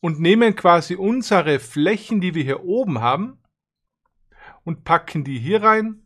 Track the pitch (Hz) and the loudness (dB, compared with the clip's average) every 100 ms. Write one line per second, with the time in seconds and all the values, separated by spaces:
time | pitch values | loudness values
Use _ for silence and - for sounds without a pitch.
0 | 170 156 165 220 233 - 180 170 160 185 | -4 -2 2 4 4 4 4 4 2 -4
1 | 190 247 233 196 156 139 117 - 160 214 | -2 -2 0 0 2 -2 -2 -2 -2 -2
2 | - 220 185 160 135 135 185 214 247 123 | -2 -2 -2 -2 -4 -4 -4 -2 -2 -2
3 | 117 139 226 269 _ _ _ _ _ _ | 0 -2 -4 -12 _ _ _ _ _ _
4 | _ _ _ _ - - - 165 - 165 | _ _ _ _ -20 -16 -12 -10 0 -2
5 | - 165 135 131 117 214 214 220 220 220 | 0 -8 -6 -6 -2 0 2 2 0 -8